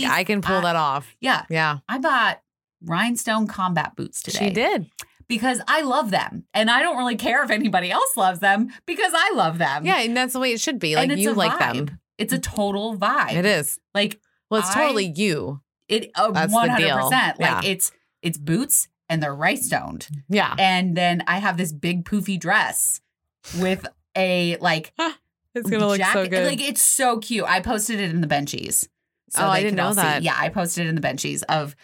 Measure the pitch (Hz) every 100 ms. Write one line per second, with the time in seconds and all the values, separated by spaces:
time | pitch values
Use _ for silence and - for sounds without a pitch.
0 | 262 170 190 208 180 190 175 165 151 139
1 | - - 254 185 - 160 156 143 - 254
2 | 320 247 208 - _ _ _ _ 165 170
3 | 226 240 - 220 214 - 185 170 - -
4 | - - - - 202 190 285 359 160 -
5 | - _ - 233 254 247 - 302 285 262
6 | 233 180 - - - 208 220 247 330 294
7 | 247 240 240 247 277 214 220 185 180 220
8 | 523 - 190 175 196 202 254 - - 349
9 | 370 339 392 311 165 165 156 143 156 370
10 | 233 240 254 254 254 233 320 247 160 156
11 | 262 285 208 220 170 294 123 120 143 -
12 | _ - 214 - - - 202 196 220 214
13 | 202 277 175 156 190 180 147 - _ 202
14 | 208 - _ _ - 214 180 202 302 220
15 | 190 151 208 151 98 139 - _ - 214
16 | - - 214 185 185 226 233 156 160 131
17 | 131 135 175 - 160 107 190 180 - -
18 | _ _ 175 160 147 170 277 - - _
19 | - 160 151 139 170 262 - 135 71 80
20 | - 147 - 202 170 - 190 180 185 175
21 | 175 175 - 180 202 175 165 151 170 180
22 | 170 208 185 190 165 214 165 - - -
23 | _ _ _ _ - 175 185 185 - -
24 | _ - 185 180 175 170 175 160 156 -
25 | 330 - _ _ _ 240 220 214 208 202
26 | 190 214 185 185 269 277 285 - - -
27 | 254 233 - 226 - 185 190 220 214 214
28 | 190 165 156 143 143 - - - - _
29 | _ _ - - 196 190 208 190 180 202
30 | 165 147 160 131 156 202 175 175 165 160
31 | 139 131 147 143 - 156 147 -